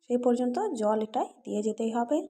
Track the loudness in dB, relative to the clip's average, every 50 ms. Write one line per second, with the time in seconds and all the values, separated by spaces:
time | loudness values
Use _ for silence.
0 | _ _ -2 2 4 4 4 4 2 0 0 0 -2 -2 -2 0 0 0 2 0
1 | -2 -2 -2 -4 -4 -4 -6 -16 _ -6 -4 -2 -2 -2 -2 0 -2 -2 0 0
2 | 0 0 0 -2 -2 -4